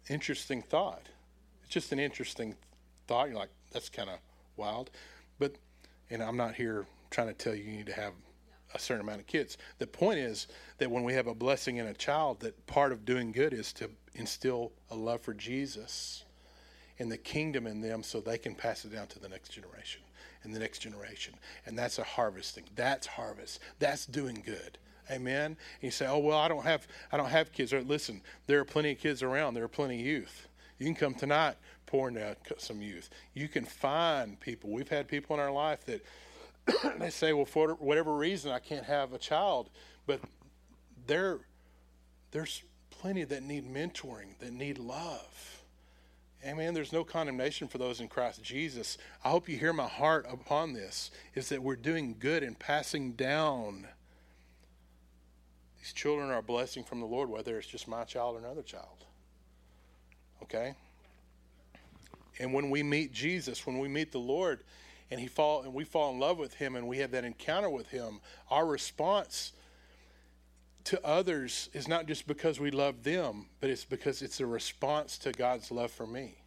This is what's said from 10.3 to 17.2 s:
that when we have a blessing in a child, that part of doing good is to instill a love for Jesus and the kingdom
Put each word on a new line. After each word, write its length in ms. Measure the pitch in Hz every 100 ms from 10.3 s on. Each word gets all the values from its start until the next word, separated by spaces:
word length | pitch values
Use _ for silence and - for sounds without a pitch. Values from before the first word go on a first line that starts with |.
| 107 - - - -
that 120 | 127
when 140 | 120
we 100 | 123
have 140 | 131 117
a 80 | 113
blessing 420 | 123 135 - 120
in 100 | 110
a 60 |
child, 460 | 98 - 147 156 117
that 280 | 117 - -
part 260 | - 143
of 100 | 123
doing 300 | 107 127 117
good 200 | 113 151
is 200 | 123 104
to 160 | - 110 107 -
instill 580 | - 117 - 131 123 117 - -
a 60 | 113
love 260 | 113 117
for 120 | -
Jesus 920 | 107 107 131 139 110 110 - - - - - - - - - - -
and 120 | 117
the 60 |
kingdom 500 | 110